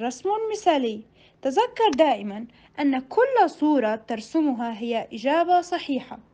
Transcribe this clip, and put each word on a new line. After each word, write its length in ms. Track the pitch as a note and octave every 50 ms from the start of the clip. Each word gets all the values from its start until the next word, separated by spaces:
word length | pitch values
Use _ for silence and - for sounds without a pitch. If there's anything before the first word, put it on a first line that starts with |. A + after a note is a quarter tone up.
رسم 300 | A3+ B3+ B3 - - F#4+ G#4 A4 A4 A4
مثالي. 500 | G#4+ G#4 - F4+ D#4 C#4 B3 A3+ G#3+ G#3+ - _ _ _ _ _ _ _
تذكر 480 | - C4+ B3+ G4 A#4+ A#4+ A#4 - A4 G#4 C#4
دائمًا 520 | B3 D#4 D4 A#3+ G3+ G3+ G#3 G3 A3 A#3+ - _ - _ _ _ -
أن 200 | D4 C#4 C4 C4
كل 500 | C4 - - G#4+ B4 C#5 C5 A4+ F#4 D#4
صورة 460 | - - D4 D4+ D4+ C4+ A3 G#3+ A3
ترسمها 800 | A3 - - A#3+ G#3+ G#3+ - - D#4+ D4+ C#4+ B3+ A3+ A#3+ A#3 A3+ G3+
هي 300 | A#3+ A#3 A#3 A3 - -
إجابة 480 | - A3 G#3+ C4+ D4+ E4+ E4+ F4 F4+ F4+
صحيحة، 580 | F4 - F4+ E4 - - C4+ B3 - - - - - _